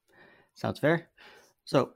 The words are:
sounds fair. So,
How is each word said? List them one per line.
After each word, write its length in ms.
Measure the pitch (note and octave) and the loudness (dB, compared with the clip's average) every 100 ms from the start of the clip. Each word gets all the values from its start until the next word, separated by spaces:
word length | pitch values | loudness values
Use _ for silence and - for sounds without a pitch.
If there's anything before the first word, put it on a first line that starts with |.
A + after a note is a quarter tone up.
| _ _ - - _ - | _ _ -20 -20 _ -8
sounds 240 | A2 G2 | -6 -2
fair. 280 | C#3+ E3 - _ - - - _ | 0 0 -4 _ -20 -20 -20 _
So, 280 | - D3 - | -2 0 0